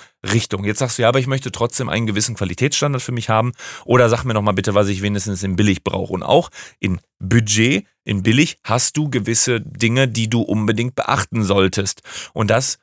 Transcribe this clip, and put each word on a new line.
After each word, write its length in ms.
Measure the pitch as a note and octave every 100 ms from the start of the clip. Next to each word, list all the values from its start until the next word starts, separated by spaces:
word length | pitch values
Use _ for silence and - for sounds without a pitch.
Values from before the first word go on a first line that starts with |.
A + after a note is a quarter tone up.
| - _ G#2+
Richtung. 320 | A2+ - F#2
Jetzt 140 | G#2 G#2
sagst 200 | B2+ -
du, 40 |
„Ja, 60 | A#2
aber 100 | C3
ich 80 | B2+
möchte 240 | C3+ C3
trotzdem 380 | - A#2+ - B2
einen 180 | G2+ A2
gewissen 300 | G#2 A#2 A2
Qualitätsstandard 680 | F#2 F2+ C#3 - D3 B2+
für 80 | -
mich 180 | A#2+ A#2
haben 240 | A2 B2 - - -
oder 240 | - B2+ A#2
sag 140 | A#2
mir 120 | B2+
doch 80 | G#2+
mal 100 | G#2
bitte, 220 | G2 G#2
was 120 | G2+ G2+
ich 160 | F#2+
wenigstens 400 | G2+ G#2 G#2+ F#2
in 140 | F#2+ F#2
billig 260 | G#2 F#2
brauche.“ 300 | - F#2+ F#2+
Und 100 | F2+
auch 280 | - D3+ - - - -
in 220 | - F#2 - -
Budget, 680 | F#2 A#2 G#2+ G#2 A#2 F3+ - _
in 180 | - G2+
billig 360 | G2+ B2 - -
hast 340 | - A#2+ - D3+
du 140 | D3+
gewisse 500 | B2 G#2+ A2+ C3 A#2
Dinge, 460 | - - A2+ B2+ C3
die 240 | A2+ A2
du 120 | A#2
unbedingt 520 | - G#2+ G#2+ A2 A#2+
beachten 480 | - - - - A#2
solltest. 600 | G2 G2+ F#2+ G#2 G2 - - - -
Und 160 | - G#2
das 300 | A2+ C3 -